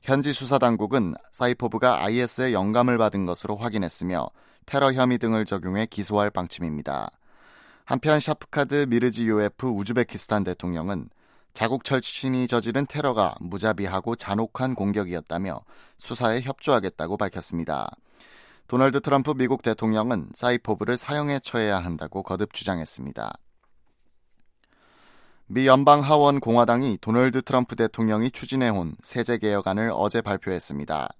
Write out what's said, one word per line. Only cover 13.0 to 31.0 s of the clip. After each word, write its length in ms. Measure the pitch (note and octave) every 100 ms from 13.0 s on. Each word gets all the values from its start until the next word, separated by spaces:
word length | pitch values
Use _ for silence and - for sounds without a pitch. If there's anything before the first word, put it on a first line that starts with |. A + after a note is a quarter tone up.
| C#3+ A2 F2+ -
무자비하고 760 | F2 F#2 A2 G#2+ F#2+ F#2+ A2+ A#2
잔혹한 580 | - G#2 A2+ - C3
공격이었다며 880 | A#2+ G2+ G#2 F#2 F2 - E2+ F#2+ C2+ - - - _
수사에 420 | - B2 A#2+ A#2
협조하겠다고 760 | B2+ - - B2 F#2+ - E2 G2
밝혔습니다. 760 | G2+ F2+ - E2+ D#2+ C#2+ G1+ G1+ _ _ - - - - -
도널드 340 | B2 C3+ C3+
트럼프 340 | - C#3 C3 C3+
미국 260 | B2+ C3
대통령은 680 | A#2 G#2+ A2+ G#2+ A#2 A2 D2
사이포브를 640 | - B2 A#2+ - G2+ G#2 B2
사형에 400 | - D3 D3 C#3
처해야 400 | - A#2+ G#2+ G2
한다고 460 | F2 D#2+ E2 F#2+
거듭 300 | F#2 F#2 G#2
주장했습니다. 840 | - - F2 D#2 - C#2 A1+ A1 - - _ _ _ _ _ _ _ _ _ _ _ _ _ _ _ - - - - -
미 220 | B2 C3+
연방 340 | C3 C#3 D3
하원 380 | C#3 D3+ C#3+ C#3
공화당이 580 | A#2 A#2 A#2 A#2+ C3+ G2
도널드 420 | - A#2 C3 B2+
트럼프 320 | - C3 B2 A#2
대통령이 560 | A2+ - A2+ G#2+ B2
추진해온 640 | - A#2 C3+ A#2+ G2+ E2+ -
세제 340 | - B2 A2+ A#2
개혁안을 540 | G#2+ G2+ F#2+ G2+ A2+
어제 300 | - G#2 A#2
발표했습니다. 840 | G#2+ F#2+ - F2+ - C#2+ D2 D2